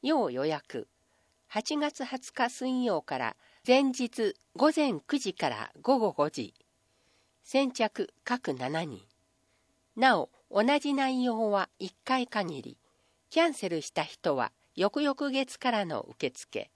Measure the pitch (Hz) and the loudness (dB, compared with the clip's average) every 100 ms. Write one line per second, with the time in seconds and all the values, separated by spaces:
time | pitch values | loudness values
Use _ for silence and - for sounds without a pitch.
0 | - 311 196 123 147 151 - 127 - _ | 2 0 0 0 -2 -2 -4 -10 -10 _
1 | _ _ _ _ _ 208 214 302 294 - | _ _ _ _ _ -6 -2 -2 -2 -4
2 | 254 254 - - 247 - 254 254 247 170 | -8 -8 -10 -4 -4 -2 -2 0 0 0
3 | - 135 117 - _ _ - 254 277 254 | -2 -4 -4 -6 _ _ 4 4 4 0
4 | 240 - 214 - _ - 294 320 294 175 | -4 -2 -2 -4 _ 2 2 4 0 0
5 | - 285 208 - 147 113 113 - - 262 | -2 -4 -2 -2 -2 -2 -10 -8 2 2
6 | 220 151 147 147 110 _ _ _ _ _ | 2 0 -2 -2 -10 _ _ _ _ _
7 | _ _ _ _ - 269 277 247 220 - | _ _ _ _ -2 0 0 0 -2 -2
8 | 196 _ - 247 - 131 131 156 165 110 | -6 _ -6 -4 -2 -4 -2 -4 -4 -8
9 | - _ _ _ _ _ _ _ _ - | -16 _ _ _ _ _ _ _ _ 2
10 | 254 208 - _ _ 196 226 294 285 277 | 4 6 2 _ _ 2 4 2 2 0
11 | 269 262 247 226 226 202 190 _ 185 _ | 0 2 0 2 2 2 0 _ -12 _
12 | - 262 240 214 180 147 120 110 _ _ | -2 0 0 -2 -4 -6 -10 -16 _ _
13 | _ _ _ - 330 285 196 170 - - | _ _ _ 2 2 2 -2 -2 -4 -4
14 | 151 - - 139 120 _ _ - 190 294 | -4 -2 0 2 0 _ _ -2 0 2
15 | 294 277 285 262 262 - 262 226 190 139 | -2 0 -2 -2 -4 -2 0 0 0 -4
16 | - - 135 - - - - | -6 -6 -6 -6 -12 -10 -10